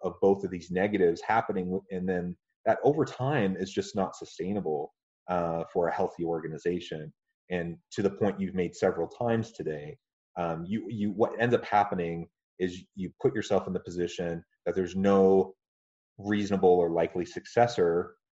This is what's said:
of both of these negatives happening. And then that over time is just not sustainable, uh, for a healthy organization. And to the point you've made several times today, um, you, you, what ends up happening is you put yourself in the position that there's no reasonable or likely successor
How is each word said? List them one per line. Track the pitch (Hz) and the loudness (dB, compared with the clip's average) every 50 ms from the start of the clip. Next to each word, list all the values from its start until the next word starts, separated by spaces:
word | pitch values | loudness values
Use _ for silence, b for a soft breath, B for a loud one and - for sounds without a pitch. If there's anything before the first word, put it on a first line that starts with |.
| - | -6
of | 90 85 - | -8 -2 2
both | - 98 98 98 98 | 4 4 4 4 0
of | 90 | -4
these | 92 87 82 - 87 | -6 -8 -8 -4 -2
negatives | 90 95 107 104 95 90 85 85 - - | 0 0 2 2 4 4 4 2 2 0
happening. | - 110 113 - - 101 98 90 90 92 95 - - 98 | 0 2 2 2 0 -2 -4 -4 -4 -4 -6 -6 -6 -8
And | 90 92 92 | -4 -2 -2
then | 92 90 87 90 87 - _ _ _ _ - | -2 -2 -2 -4 -8 -10 _ _ _ _ 0
that | 110 110 - - | 0 0 2 4
over | 135 151 160 143 | 2 2 2 0
time | - - - 127 135 151 135 104 95 95 | -2 -2 -4 -2 -2 0 0 0 0 0
is | 87 95 98 | -2 -6 -6
just | - 101 95 - - | -4 -4 -6 -4 -2
not | 104 92 82 - | -2 -2 -2 -4
sustainable, | - - - - - 87 92 104 104 87 80 78 71 78 - _ _ _ _ _ _ _ - | -10 -16 -14 -10 -8 -6 -4 -4 -4 -2 -2 -4 -4 -4 -8 _ _ _ _ _ _ _ -2
uh, | 90 87 85 82 82 82 82 - - | -2 0 0 0 -2 -4 -4 -4 -2
for | 92 87 | 0 0
a | 82 - | 0 0
healthy | - 95 87 - - 85 | 0 -2 -2 -4 -4 -4
organization. | 82 82 80 80 78 78 82 - 87 90 90 - - 85 78 78 76 - _ _ _ _ _ _ - | -4 -4 -4 -4 -6 -8 -6 -4 -2 -2 -4 -4 -8 -10 -10 -12 -12 -16 _ _ _ _ _ _ -6
And | 90 90 85 85 85 - _ _ - | -4 -4 -4 -6 -8 -12 _ _ -4
to | - 101 | -2 0
the | 98 | 0
point | 98 - 110 101 95 98 | 0 0 0 0 0 0
you've | 95 92 95 | -4 -2 -2
made | 92 87 85 - | -2 -2 -2 0
several | - - 95 90 85 85 | 0 0 2 2 0 -2
times | 82 - - 120 117 117 113 110 - - | -4 -4 -4 -2 0 0 0 0 -4 -6
today, | - 80 78 76 73 73 73 - - _ _ _ _ _ _ - 90 | -8 -6 -6 -6 -8 -8 -12 -14 -16 _ _ _ _ _ _ -6 -4
um, | 87 85 82 82 85 | -4 -4 -4 -4 -6
you, | 90 107 110 - 98 | -4 -4 -6 -4 -6
you, | 120 104 104 104 | -4 -2 -2 -2
what | 90 98 113 - - 101 | 0 0 0 0 0 0
ends | 117 123 120 | 2 2 2
up | 113 - | 2 2
happening | - 104 104 101 - 104 90 85 85 85 85 85 - _ _ _ _ _ - | 2 2 2 2 2 0 -2 -2 -2 -4 -6 -8 -10 _ _ _ _ _ -4
is | 92 90 90 95 90 _ _ | -4 -4 -4 -6 -14 _ _
you | 98 92 87 - - | -8 -8 -8 -4 -2
put | - 127 - | 0 0 0
yourself | 110 - - 101 92 - | -2 -2 0 0 0 0
in | - 92 | -2 -4
the | 87 | -6
position | - 90 87 87 87 85 - - 87 85 82 85 - _ _ _ - | -6 -6 -4 -4 -4 -2 -4 -4 -4 -4 -6 -6 -10 _ _ _ -6
that | 87 85 | -4 -2
there's | 95 92 85 90 | -2 -2 -2 -2
no | 95 95 98 98 98 95 95 95 95 92 - - _ _ _ _ _ _ _ _ _ _ _ _ - | 0 4 6 6 8 8 8 8 6 4 2 -2 _ _ _ _ _ _ _ _ _ _ _ _ -8
reasonable | 98 101 104 104 104 98 101 95 92 92 | -4 -2 0 0 0 0 2 4 6 6
or | 90 90 85 82 | 6 6 4 2
likely | 82 85 82 80 - 92 85 | 2 0 0 0 -2 -4 -6
successor | - - - - - - 120 120 120 - - 113 - 85 87 - - - _ _ _ | -6 -8 -12 -12 -2 2 2 2 4 4 2 2 4 2 2 -2 -4 -8 _ _ _